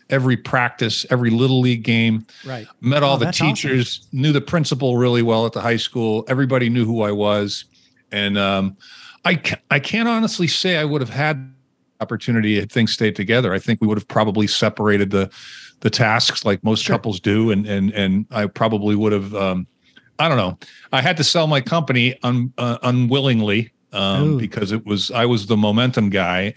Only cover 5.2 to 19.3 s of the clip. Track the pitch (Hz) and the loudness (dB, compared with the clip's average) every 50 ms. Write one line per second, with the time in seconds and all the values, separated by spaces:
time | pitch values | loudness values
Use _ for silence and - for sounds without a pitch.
5.2 | 117 117 113 113 113 113 - 113 98 117 117 110 - - - 127 113 113 107 107 | 2 2 2 2 0 0 -2 -4 -2 -2 -2 -2 -2 -4 -4 -2 -2 0 -2 -2
6.2 | 113 - 131 127 139 127 135 131 123 117 117 123 117 110 117 113 107 104 104 104 | -2 -2 -2 0 0 0 2 2 2 2 2 2 0 0 0 0 0 0 0 0
7.2 | 104 104 104 104 104 104 98 - - - _ _ _ _ _ _ _ _ - 101 | 2 2 2 2 0 -2 -4 -8 -12 -16 _ _ _ _ _ _ _ _ -4 -2
8.2 | 101 101 101 202 196 98 98 95 98 98 98 - - - - - - - - _ | -2 0 0 0 0 0 0 0 0 -2 -4 -8 -16 -20 -20 -20 -20 -20 -20 _
9.2 | - 175 190 151 - - - - _ _ - 143 131 - - 220 233 233 233 226 | -2 -2 -2 0 -2 -4 -6 -6 _ _ -2 0 0 -2 -2 -2 0 0 0 0
10.2 | 226 208 220 - 180 151 - - - 185 180 156 151 151 143 151 131 113 101 127 | 0 -2 0 -2 -2 -2 0 -2 0 0 0 0 0 0 -2 -2 -4 -4 -4 -2
11.2 | 143 151 156 139 131 131 - _ _ _ _ _ _ _ _ _ 110 - 120 107 | -2 -2 -2 -2 -6 -12 -18 _ _ _ _ _ _ _ _ _ -8 -6 -6 -6
12.2 | - - 120 113 107 104 107 101 92 98 - 127 113 107 - - 117 107 101 - | -2 0 0 2 2 2 0 0 -2 -2 0 0 0 0 0 0 0 0 0 -2
13.2 | 101 92 113 123 127 101 90 98 - - 117 110 - 107 107 104 98 - - 113 | -2 0 2 2 2 0 -2 -2 -2 -2 -2 0 0 0 0 -2 -4 -4 -2 0
14.2 | 107 110 95 107 107 101 - - - 107 110 - 107 104 104 101 101 95 101 98 | 0 0 0 0 0 0 0 0 0 -2 0 0 0 0 2 2 0 0 0 0
15.2 | 98 95 - - - - - - - - - _ - 107 - - 123 110 110 113 | -2 -2 -6 -12 -20 -20 -20 -20 -20 -20 -18 _ -2 -2 0 2 2 2 2 2
16.2 | 107 - - - - 113 98 92 - 107 110 104 - - - 113 - 117 101 90 | 0 -2 -2 -2 -2 -2 -2 0 0 0 0 0 0 0 -2 -2 -2 -4 -6 -4
17.2 | - 101 98 110 110 113 107 98 104 104 104 98 95 98 107 107 101 95 95 98 | -2 0 0 2 2 2 2 0 0 -2 -2 0 0 0 0 0 0 0 0 0
18.2 | 107 - - 113 104 98 - - 120 113 110 104 101 104 104 101 107 107 104 101 | -2 -4 -4 -4 -4 -4 -2 -2 0 0 0 0 0 0 0 2 2 0 0 0
19.2 | 98 98 | -2 -4